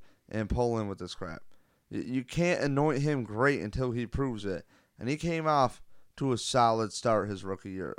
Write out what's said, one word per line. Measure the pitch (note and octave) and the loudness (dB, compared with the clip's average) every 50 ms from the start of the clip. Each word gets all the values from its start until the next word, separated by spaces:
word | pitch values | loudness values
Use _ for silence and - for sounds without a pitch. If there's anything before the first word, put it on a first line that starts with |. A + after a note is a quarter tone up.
| - - - _ _ - | -12 -18 -20 _ _ -6
and | - A2 A2 - | -4 -4 -2 0
pull | - B2 A#2+ A#2+ A#2 A2+ | 0 2 2 2 2 0
in | G#2+ G2+ | -2 -4
with | G2 - | -6 -8
this | F#2+ F2 - | -10 -10 -10
crap. | - F#2+ E2 D#2+ - - - - - _ _ _ _ _ _ | -10 -10 -8 -10 -10 -12 -16 -18 -20 _ _ _ _ _ _
Y-, | A2+ G2+ | -6 -6
you | C#2+ - B2+ C3 B2+ | -4 -2 -4 -4 -4
can't | - - E3 F3 F3+ E3+ - C3+ | -2 0 2 2 2 2 2 2
anoint | C#3+ C3+ C#3 D3+ D#3 C3+ C3+ | 2 2 4 4 4 2 2
him | C#3+ D3+ D3 C3+ | 0 0 0 0
great | A2+ G#2 G#2 A2 C3 C#3+ C#3+ F#2+ | -2 -2 0 2 4 4 4 2
until | E2 G#2+ - B2+ C3 B2 | -2 -4 -2 -2 -2 -2
he | A2+ A#2+ A#2+ | -2 -4 -4
proves | - - C#3 C#3 C3 A#2 G#2 G2+ | -4 -2 -2 -2 -2 -4 -4 -4
it. | G2 F#2 D2+ - _ _ _ _ _ _ - | -4 -6 -6 -8 _ _ _ _ _ _ -8
And | G#2+ B2 | -4 -4
he | D3+ | -4
came | D3+ E3 E3+ E3 D#3+ D#3 | -2 -2 -2 -2 0 0
off | D#3 D3+ C#3+ C3 A#2+ - - - - - - - - _ | 2 4 4 4 4 2 -4 -16 -20 -20 -20 -20 -18 _
to | - C#3 C3+ | -2 0 0
a | B2 A2 | 0 0
solid | - - - C3 A#2 A2+ A2+ A2+ A2 G2 | 0 2 4 6 6 6 6 4 0 -2
start | - - - A#2+ A2 G#2 G2+ G#2 | -4 -2 2 4 4 4 2 0
his | G2+ F#2 G2 | -2 -4 -6
rookie | F#2+ F#2+ F#2 - G2 | -6 -6 -6 -6 -8
year. | F#2 F#2 F2 C2 - | -6 -6 -6 -6 -6